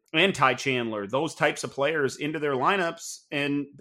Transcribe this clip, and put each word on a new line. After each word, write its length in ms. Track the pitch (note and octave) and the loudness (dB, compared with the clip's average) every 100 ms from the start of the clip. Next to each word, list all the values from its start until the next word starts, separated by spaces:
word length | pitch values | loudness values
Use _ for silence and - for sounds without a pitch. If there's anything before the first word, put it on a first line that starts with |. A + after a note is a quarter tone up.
| _ | _
and 200 | D#3+ F#3+ | 2 4
Ty 200 | C#3+ C3+ | 6 4
Chandler, 520 | B2 C#3 B2+ A#2 G#2+ G2 | 4 0 0 -2 -4 -2
those 300 | C3 D#3+ - | -2 -2 0
types 300 | D#3 D#3 C3 | 0 0 -6
of 80 | |
players 420 | - C#3+ D#3 C3 - | -2 -2 0 -2 -2
into 240 | D3 D#3 | -4 -2
their 140 | D3 | -2
lineups, 720 | C3 D#3 G3 E3+ D#3+ - - - | 0 2 2 -2 -6 -12 -16 -8
and 360 | D3 C#3+ C#3+ C#3+ C3+ | -4 -2 -2 -4 -10